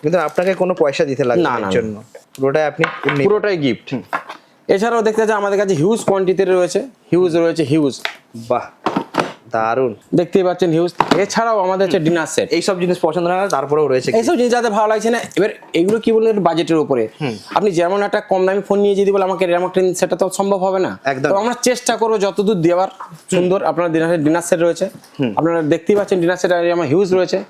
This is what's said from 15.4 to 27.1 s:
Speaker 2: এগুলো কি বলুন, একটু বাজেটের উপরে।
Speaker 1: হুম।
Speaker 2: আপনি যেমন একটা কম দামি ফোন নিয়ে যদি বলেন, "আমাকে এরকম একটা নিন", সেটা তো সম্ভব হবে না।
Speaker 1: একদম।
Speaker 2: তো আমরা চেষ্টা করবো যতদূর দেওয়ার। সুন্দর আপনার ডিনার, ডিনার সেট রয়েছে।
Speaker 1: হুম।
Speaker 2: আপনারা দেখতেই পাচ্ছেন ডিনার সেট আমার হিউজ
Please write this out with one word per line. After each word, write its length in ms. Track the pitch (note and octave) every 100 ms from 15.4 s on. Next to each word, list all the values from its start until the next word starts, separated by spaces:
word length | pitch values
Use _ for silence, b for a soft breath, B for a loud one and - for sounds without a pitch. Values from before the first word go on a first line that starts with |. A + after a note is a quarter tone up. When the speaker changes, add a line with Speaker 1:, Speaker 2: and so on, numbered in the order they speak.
| G3+ - -
Speaker 2:
এগুলো 260 | - F3 A3
কি 120 | G#3+
বলুন, 180 | A3 A3+
একটু 120 | G#3
বাজেটের 360 | E3+ D#3+ E3+ D#3+
উপরে। 300 | C#3+ C3 A2 -
Speaker 1:
হুম। 160 | D3 G#2+ - F3+
Speaker 2:
আপনি 160 | G#3
যেমন 320 | E3+ E3+ G3
একটা 180 | G3+ G#3
কম 240 | - F#3+ F#3
দামি 160 | G3
ফোন 180 | G3 G3+
নিয়ে 160 | G3+ G3
যদি 160 | G3
বলেন, 180 | G3 F#3+
"আমাকে 160 | F#3 F#3
এরকম 200 | F3 F3+
একটা 160 | F#3
নিন", 120 | F#3
সেটা 220 | F3 F3+ F3
তো 140 | F#3+
সম্ভব 280 | - G3 G3
হবে 220 | F#3+ F#3+
না। 200 | F3 G2
Speaker 1:
একদম। 260 | C3+ C3+ C#3+
Speaker 2:
তো 60 | G3
আমরা 180 | A3 A#3+
চেষ্টা 360 | - A#3+ - A3+
করবো 200 | A3+ A3
যতদূর 440 | G3 F#3 G3+ G#3
দেওয়ার। 260 | E3 F3 F#3+ - - E3 -
সুন্দর 320 | F3 F3+ F#3+
আপনার 280 | - D#3 E3+
ডিনার, 320 | D#3+ D#3+ F3
ডিনার 180 | D3+ E3
সেট 180 | E3+ F3+
রয়েছে। 300 | E3+ E3 F#3+ - - -
Speaker 1:
হুম। 140 | C3 G2+
Speaker 2:
আপনারা 260 | D#3 E3+
দেখতেই 340 | D#3 E3 - G#3
পাচ্ছেন 260 | G3 F#3+
ডিনার 160 | E3+ F3+
সেট 140 | F#3
আমার 360 | F3 E3+ F3 D#3+
হিউজ 260 | D3+ G3